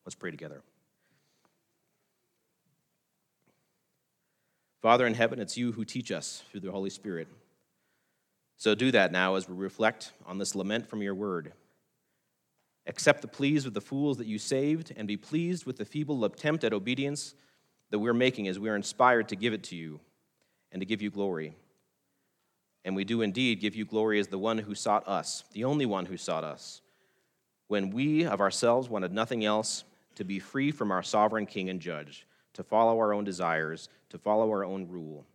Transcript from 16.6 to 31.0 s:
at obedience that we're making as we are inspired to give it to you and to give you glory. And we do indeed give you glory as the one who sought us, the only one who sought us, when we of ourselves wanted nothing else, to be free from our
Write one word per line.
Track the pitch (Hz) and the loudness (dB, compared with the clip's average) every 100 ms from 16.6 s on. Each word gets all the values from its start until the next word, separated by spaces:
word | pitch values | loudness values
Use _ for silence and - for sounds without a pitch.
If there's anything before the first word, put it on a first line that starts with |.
at | 113 | 0
obedience | 104 101 127 139 143 - - _ _ _ _ _ | 0 -2 -2 -2 -4 -10 -16 _ _ _ _ _
that | 104 | 0
we're | 113 | 2
making | 117 127 123 98 | 4 4 2 -4
as | 92 | -2
we | 107 | -2
are | 104 | -2
inspired | 101 - 127 120 107 | -4 4 6 6 2
to | 98 | -2
give | 117 | -2
it | 107 | -2
to | - 87 | -8 -12
you | 80 76 _ _ _ _ _ _ _ | -12 -14 _ _ _ _ _ _ _
and | 92 | -8
to | 98 | -4
give | 107 | -2
you | 104 | -2
glory. | 98 98 85 78 80 _ _ _ _ _ _ _ _ _ _ _ _ | -2 -2 -2 -6 -12 _ _ _ _ _ _ _ _ _ _ _ _
And | 95 98 | -4 -4
we | |
do | 98 117 | 0 0
indeed | 107 98 127 104 | 0 2 0 2
give | 104 107 | -2 -2
you | |
glory | 104 110 110 104 | -2 0 2 2
as | 98 | 0
the | 95 | -2
one | 107 110 | 0 -2
who | 107 | -4
sought | 101 117 104 - | -4 2 0 2
us, | 92 - - - | -4 -4 -10 -10
the | 104 | -4
only | 127 151 | -2 0
one | 127 98 90 | 0 -2 -4
who | 90 | -8
sought | - 80 | -4 -4
us, | 78 69 - - _ _ _ _ _ _ _ _ _ | -4 -10 -14 -18 _ _ _ _ _ _ _ _ _
when | 104 98 | -2 0
we | 110 143 156 | 0 2 2
of | 165 101 | 2 4
ourselves | 98 - 117 123 127 | 2 4 4 4 2
wanted | 107 92 | -2 -2
nothing | 101 113 120 | 0 0 0
else, | 107 107 110 - - _ _ | 2 2 0 -6 -10 _ _
to | - | -10
be | 95 98 | -6 -6
free | - 135 139 | -4 -2 -2
from | 143 107 | 0 0
our | 92 | 0